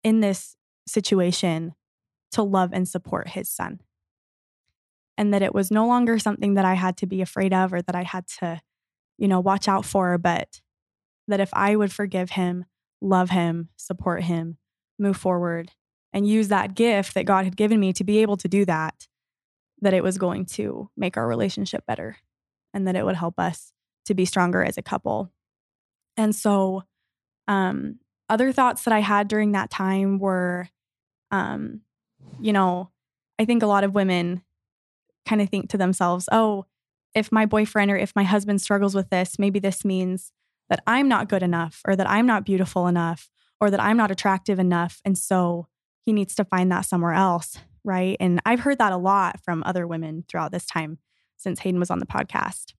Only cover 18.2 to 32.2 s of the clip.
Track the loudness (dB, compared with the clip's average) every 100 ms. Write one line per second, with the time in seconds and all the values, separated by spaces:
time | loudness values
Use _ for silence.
18.2 | 2 0 0 2 2 0 -4 -10 -20 _
19.2 | _ _ _ _ _ _ 2 4 2 0
20.2 | -2 -2 -6 -6 -6 -8 -12 -6 -4 -2
21.2 | -2 0 -2 -2 -6 -6 -6 -8 -8 -14
22.2 | _ _ _ _ _ -4 -2 -2 -2 -2
23.2 | -4 -4 -4 -6 -16 _ _ _ -4 0
24.2 | 0 2 2 2 -2 -4 -8 -6 -4 -6
25.2 | -8 _ _ _ _ _ _ _ _ -2
26.2 | -2 0 0 2 0 -4 -10 _ _ _
27.2 | _ _ -2 0 0 -2 -8 -12 _ _
28.2 | -2 0 2 4 2 2 2 2 4 0
29.2 | 2 0 2 0 -4 -4 0 0 0 0
30.2 | 0 0 -2 -4 -10 _ _ _ _ _
31.2 | _ -4 -2 -6 -10 -12 _ _ _ _